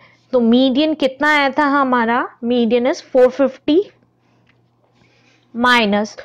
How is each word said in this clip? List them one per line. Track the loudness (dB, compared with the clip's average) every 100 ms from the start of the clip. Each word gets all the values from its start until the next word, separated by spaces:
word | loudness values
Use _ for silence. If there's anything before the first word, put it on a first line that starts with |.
| _ _ _
तो | 0
मीडियन | 2 2 2 0 -2
कितना | -2 -4 -2 0 0
आया | 0 0
था | 0
हमारा? | 0 0 0 0 -2 -4 -8 -4
Median | 0 0 0 -2
is | -4 -2
four | 2 2 2
fifty | -2 -2 -2 0 -2 _ _ _ _ _ _ _ _ _ _ _ _ _ _ _ _
minus | -4 0 2 0 -2 -4 -10